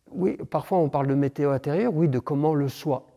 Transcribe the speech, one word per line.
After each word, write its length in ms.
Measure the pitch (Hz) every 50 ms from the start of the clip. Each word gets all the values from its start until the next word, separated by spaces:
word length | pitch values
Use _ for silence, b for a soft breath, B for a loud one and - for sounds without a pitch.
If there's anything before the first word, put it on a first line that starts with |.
| _ -
oui, 260 | - 214 175 202 -
parfois 400 | - - - - 156 143 - 190
on 120 | 180 160 143
parle 180 | - 143 139
de 80 | 139 135
météo 360 | 139 139 135 139 - 143 143
intérieur, 420 | 139 131 - 147 147 185 226 247 175
oui, 140 | 151 170
de 120 | 151 127 123
comment 340 | - - 151 143 147 156 156
le 160 | 143 143 135
soi 380 | - - - 156 131 123 - - _